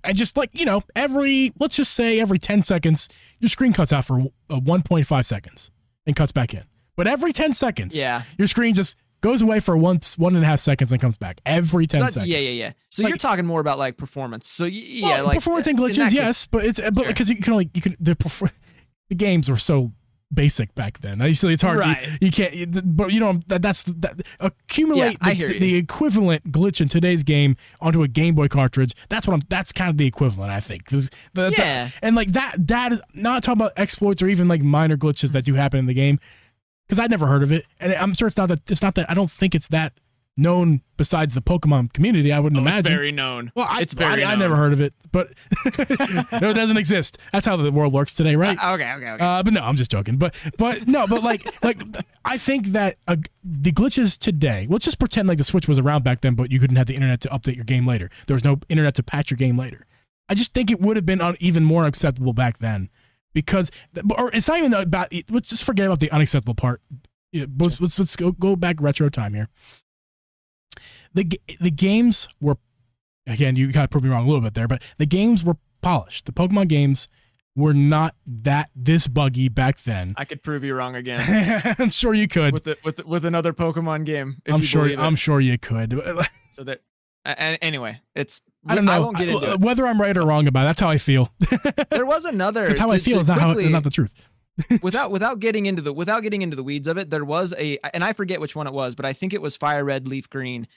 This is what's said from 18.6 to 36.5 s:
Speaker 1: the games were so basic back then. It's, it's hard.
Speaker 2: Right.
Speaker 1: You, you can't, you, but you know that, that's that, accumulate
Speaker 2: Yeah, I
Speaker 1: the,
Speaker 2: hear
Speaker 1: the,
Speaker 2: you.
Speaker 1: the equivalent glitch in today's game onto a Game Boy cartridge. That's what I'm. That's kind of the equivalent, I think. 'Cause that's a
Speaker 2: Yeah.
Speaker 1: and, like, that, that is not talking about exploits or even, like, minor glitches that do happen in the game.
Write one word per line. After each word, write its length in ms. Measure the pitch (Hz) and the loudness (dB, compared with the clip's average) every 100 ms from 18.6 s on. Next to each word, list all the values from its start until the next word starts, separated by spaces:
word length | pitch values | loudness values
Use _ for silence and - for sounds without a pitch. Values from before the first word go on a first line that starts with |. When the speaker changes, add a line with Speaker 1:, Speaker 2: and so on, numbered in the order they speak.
| _ _ _ _ _ | _ _ _ _ _
Speaker 1:
the 80 | 180 | -2
games 340 | 202 175 131 | 2 2 2
were 80 | 123 | 0
so 360 | - 143 120 - _ _ _ | 2 2 0 -6 _ _ _
basic 440 | 147 143 - 110 - | 2 2 2 -2 -6
back 240 | 104 - | -8 -8
then. 200 | 101 101 | -10 -2
It's, 220 | 139 151 | 2 2
it's 200 | 185 165 | 2 2
hard. 160 | 185 214 | 2 2
Speaker 2:
Right. 280 | 170 139 131 151 | 2 0 -2 0
Speaker 1:
You, 60 | 190 | 2
you 40 | |
can't, 220 | 165 185 | 2 -2
you, 140 | 147 175 | -4 -4
but 440 | 180 185 160 196 | -2 0 0 2
you 80 | 220 | 2
know 220 | 214 175 165 | 2 0 -2
that, 160 | 185 | -2
that's 180 | 202 180 | 0 -2
that, 400 | - 165 175 175 - - | -4 -6 -6 -8 -14 -6
accumulate 760 | 190 - - - 311 285 240 | -6 -6 -6 0 2 4 2
Speaker 2:
Yeah, 40 | 202 | 0
I 80 | 180 | 0
Speaker 1:
the, 40 | |
Speaker 2:
hear 140 | 190 165 | 0 -2
Speaker 1:
the, 60 | - | 0
Speaker 2:
you. 40 | |
Speaker 1:
the 160 | 185 180 | 2 2
equivalent 760 | 165 - 302 214 190 156 - | 0 -2 0 2 2 2 0
glitch 280 | 147 196 - | 0 0 2
in 60 | 147 | 0
today's 360 | 170 180 175 | 2 2 2
game 340 | 143 147 143 127 - _ | 2 2 4 2 -4 _
onto 220 | 165 165 | 0 2
a 40 | 143 | 2
Game 280 | 120 165 156 | 2 2 2
Boy 120 | 143 | 2
cartridge. 460 | 143 - - 131 - - | 2 2 2 0 -2 -6
That's 180 | 220 208 | -4 0
what 60 | |
I'm. 80 | 165 - | 0 0
That's 240 | 185 185 | -4 -2
kind 160 | - 180 | -2 -2
of 80 | 151 | 2
the 80 | 139 | 0
equivalent, 460 | - 135 95 98 | 2 0 0 -6
I 80 | 98 | -6
think. 260 | - 95 - | -8 -12 -4
'Cause 240 | 139 135 - - | -2 -2 -8 -10
that's 240 | 185 185 208 | -2 0 2
a 40 | |
Speaker 2:
Yeah. 260 | 170 131 123 - | 0 -2 -6 -6
Speaker 1:
and, 120 | 220 226 | 0 0
like, 180 | 208 | 2
that, 340 | 240 262 - 151 | -2 -2 -2 0
that 260 | 233 247 | 0 -2
is 80 | 233 - - | -4 -8 -6
not 260 | 226 247 | -2 -2
talking 180 | - 226 | 0 0
about 140 | 220 - | 0 -2
exploits 460 | 202 - 202 190 | -4 0 0 2
or 60 | 185 | 2
even, 200 | 185 175 | 4 4
like, 140 | 170 | 4
minor 360 | 143 147 160 147 | 4 4 2 2
glitches 340 | 156 139 139 | 0 0 0
that 140 | 139 123 | 0 0
do 100 | 135 | 2
happen 240 | 139 135 | 2 0
in 80 | 127 | 0
the 80 | 127 | 2
game. 240 | 139 143 - - _ | 2 2 -2 -20 _